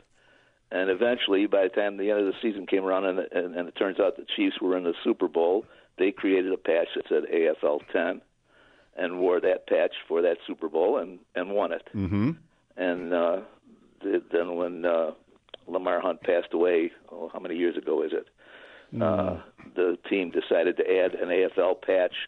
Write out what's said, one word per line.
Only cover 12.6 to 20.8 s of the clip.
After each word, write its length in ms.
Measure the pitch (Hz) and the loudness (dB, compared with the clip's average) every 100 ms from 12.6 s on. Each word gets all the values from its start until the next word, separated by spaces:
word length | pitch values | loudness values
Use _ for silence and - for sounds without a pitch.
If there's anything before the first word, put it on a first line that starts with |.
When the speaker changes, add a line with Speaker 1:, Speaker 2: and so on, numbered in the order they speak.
| _ - | _ -4
Speaker 1:
And, 360 | 90 90 85 | -2 -2 -2
uh, 260 | 87 85 95 107 - _ - _ - | 0 2 0 -6 -20 _ -20 _ -10
th-, 200 | 98 90 - | -2 -2 0
then 240 | 85 87 87 | -2 -2 -4
when, 300 | 87 87 87 | -6 -2 0
uh, 260 | 82 80 - _ _ _ - - | 0 0 -6 _ _ _ -20 -6
Lamar 340 | 92 90 87 | -4 -2 0
Hunt 200 | 90 82 | -2 -4
passed 300 | - 87 - | 0 0 0
away, 380 | 85 90 85 85 - - | 0 2 2 0 -6 -18
oh, 180 | 85 82 | -14 -12
how 80 | 92 | -12
many 160 | 90 85 | -8 -2
years 220 | 87 82 | -2 -2
ago 240 | 78 78 | -2 -2
is 80 | 78 | -2
it? 160 | 82 - _ - - - - - | -4 -8 _ -20 -20 -20 -20 -10
Speaker 2:
Mm. 80 | 113 | -2
Speaker 1:
Uh, 380 | 82 80 80 82 - - - - | 0 0 -2 -4 -12 -20 -8 0
the 220 | 90 85 - | 0 0 -2
team 220 | 98 87 | -2 0
decided 440 | 82 - 87 87 | -2 0 2 2
to 60 | 85 | 2